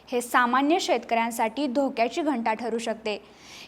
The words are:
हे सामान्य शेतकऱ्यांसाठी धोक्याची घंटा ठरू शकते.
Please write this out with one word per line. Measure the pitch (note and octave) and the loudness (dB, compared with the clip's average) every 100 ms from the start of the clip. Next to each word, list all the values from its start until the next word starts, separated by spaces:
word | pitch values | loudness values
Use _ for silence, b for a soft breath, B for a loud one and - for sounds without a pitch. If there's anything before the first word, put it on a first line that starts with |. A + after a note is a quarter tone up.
| - | -6
हे | B3 | -6
सामान्य | A#3+ C4 B3 B3+ C#4+ E4+ | 2 2 4 4 4 2
शेतकऱ्यांसाठी | - B3+ - A#3 A#3 A#3 A3+ A3 D4 | 2 0 0 0 0 0 -2 0 -2
धोक्याची | A#3+ C4+ - A#3+ E4+ | 0 0 0 0 0
घंटा | D#4 B3 A#3 | 0 0 0
ठरू | A3 A#3 A3+ | -2 -2 -4
शकते. | A3+ A3 G#3+ G3+ - B B B | -4 -4 -4 -6 -10 B B B